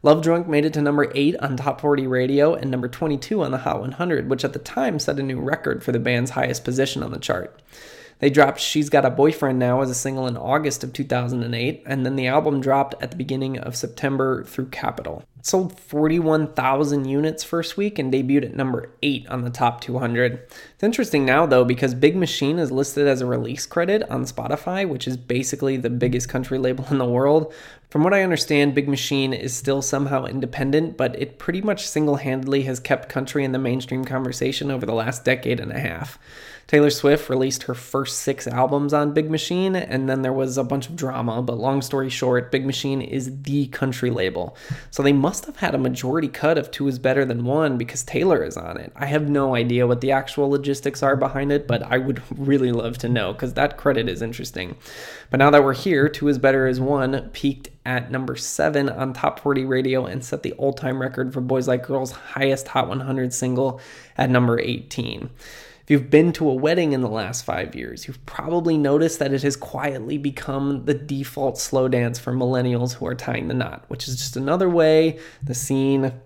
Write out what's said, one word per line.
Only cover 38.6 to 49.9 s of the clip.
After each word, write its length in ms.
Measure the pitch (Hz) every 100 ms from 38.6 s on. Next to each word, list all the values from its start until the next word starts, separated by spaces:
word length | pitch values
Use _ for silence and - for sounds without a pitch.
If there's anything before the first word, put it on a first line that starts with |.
| 131 143 143
on 220 | 147 147 151
Big 160 | 156
Machine, 440 | 156 - 180 190 185
and 320 | - 131 135
then 140 | 131
there 100 | 131
was 240 | 135 131 131
a 80 |
bunch 240 | 123 139 131
of 80 | 170
drama, 460 | 131 127 117 113
but 160 | 123 120
long 240 | 123 139
story 300 | 123 135 135
short, 400 | 123 127 123 123
Big 120 | 135
Machine 380 | 131 135 139 135
is 400 | - 135 127 139
the 240 | 139 143 135
country 420 | - 131 123 123
label. 440 | 117 92 90 87 - - 131 -
So 100 | -
they 100 | 139
must 360 | 143 151 202 -
have 100 | -
had 160 | 175
a 60 | 135
majority 480 | 127 127 127 160 147
cut 320 | - 151 160
of 100 | -
Two 180 | - 143
is 120 | 127
Better 260 | 131 135 131
Than 180 | 120
One 360 | 120 147 156 123
because 240 | 120 -
Taylor 400 | - - 185 143
is 120 | 76 -
on 220 | 82 -
it. 160 | - -
I 120 | 139
have 200 | 151 147
no 280 | 143 135 120
idea 320 | 120 120
what 140 | 123